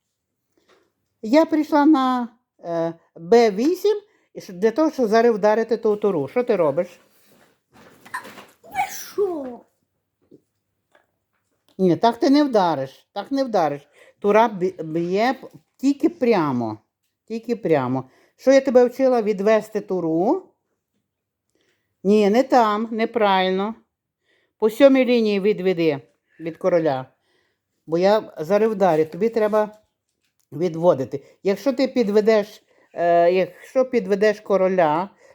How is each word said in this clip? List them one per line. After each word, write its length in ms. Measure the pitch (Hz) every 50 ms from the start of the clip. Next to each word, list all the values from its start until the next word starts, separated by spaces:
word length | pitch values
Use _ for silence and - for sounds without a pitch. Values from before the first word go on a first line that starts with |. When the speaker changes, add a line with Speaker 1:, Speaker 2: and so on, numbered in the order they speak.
| _ _ _ _ _ _ _ _ _ _ _ _ _ _ _ _ _ _ _ _ _ _ _ _
Speaker 1:
Я 220 | - 214 247 311 320
прийшла 420 | 320 320 302 294 - 311 285 285
на, 420 | 311 311 262 262 254 254 247 240 226 _ _ _ _ _ _ -
е, 300 | 170 170 170 165 170 165 - _ _ -
Б 340 | 160 170 175 233 240 240 220
вісім 500 | 190 196 247 311 370 359 - 403 427 415 - _ _ _ _ _ -
і 60 | 180
ш-, 120 | - -
для 180 | 185 175 202 226
того, 200 | 226 302 320 302
щоб 160 | 311 269 247
зараз 280 | 202 214 226 226 240 220
вдарити 420 | 208 185 208 214 226 226 226 240
ту 200 | 214 - 220 208
туру. 320 | 208 - 202 185 156 135 139
Що 140 | - 247
ти 140 | 240 240 214
робиш? 440 | 180 165 147 135 170 175 - - _ _ _ _ _ _ _ _ _ _ _ _ _ _ _ _ - - - _ _ - - - - - - - - - - _ _
Speaker 2:
Ви 180 | _ - 831 784 762 784
що? 720 | 784 - - - - - 415 370 349 302 269 254 240 214 - _ _ _ _ _ _ _ _ _ _ _ _ _ - - _ _ _ _ _ _ _ _ _ _ _ _ _ _ _ _ _ _ _ _ _ _ _ _ _ _ _ -
Speaker 1:
Ні, 180 | 190 180 160
так 200 | 151 - 233 226
ти 140 | - 349 285
не 140 | 277 294 302
вдариш. 640 | 277 233 208 185 170 156 135 135 135 - _ _ _
Так 200 | - 202 202 -
не 120 | 277 269 269
вдариш. 440 | 254 214 190 165 147 143 143 - _ _ _ _ _ _ _
Тура 300 | - 202 208 214 233 233
бі-, 260 | 214 180 180 190 185 - 160
б'є 500 | 160 156 170 170 175 185 202 226 254 262 254
п-, 80 | - - - - _ _ _
тільки 320 | _ - 277 277 - - 330
прямо. 720 | 339 - 254 233 226 185 156 147 127 123 117 107 107 - _ _ _ _ _ _ _ _ _
Тільки 320 | - 220 233 226 240 233
прямо. 480 | 202 - 175 160 143 127 123 131 131 127 - _ _ _ _ _
Що 160 | _ - 262
я 80 | 269 269
тебе 240 | 269 277 233 247 247
вчила? 360 | 240 240 - 269 254 254 233
Відвести 580 | 208 208 214 185 196 214 220 214 214 - - 208
туру. 640 | 202 - 190 180 165 160 160 165 180 233 339 381 - _ _ _ _ _ _ _ _ _ _ _ _ _ _ _ _ _ _ _ _ _ _ _ _ _ _ _ _ _ _ _ -
Ні, 260 | 190 208 214 208 196
не 120 | 208 247
там, 460 | - - 311 247 226 214 208 208 226 220
неправильно. 840 | 240 214 226 226 226 233 214 202 190 185 185 185 185 190 196 220 220 - _ _ _ _ _ _ _ _ _ _ _ _ _ _ _ -
По 120 | 214 220
сьомій 340 | 220 - 285 277 269 262 254
лінії 360 | 233 247 240 226 214 202 196
відведи 600 | 185 214 208 170 180 190 185 165 170 156 143 135 - _ _ _ _ _ _ -
від 160 | 160 165 160
короля. 500 | - - 185 175 170 160 151 135 131 131 - _ _ _ _ _ _ _ _ _ _ _ _ _ _ _
Бо 120 | - 160 170
я 340 | 180 196 214 220 - - - -
зараз 320 | 156 156 202 208 220 226
вдарю, 340 | 220 190 196 180 160 156 156
тобі 240 | 156 - 170 208 226
треба 500 | 226 233 214 214 208 214 214 208 - _ _ _ _ _ _ _ _ _ _ _ _ _ _ -
відводити. 720 | - 147 175 180 160 160 165 180 156 131 131 - - 135 - - _ _
Якщо 300 | - 190 202 196 - 277
ти 160 | 247 294 269 262
підведеш, 720 | - 254 233 202 202 220 202 220 220 214 208 - - - _ _ _ _ _ _
е, 400 | - - 170 175 170 170 170 175
якщо 520 | 180 190 180 175 - - - - - 262 254
підведеш 560 | 262 254 233 190 185 202 190 208 214 202 208
короля, 720 | - - 202 185 185 185 190 185 165 151 151 165 190 202 _ _ _ _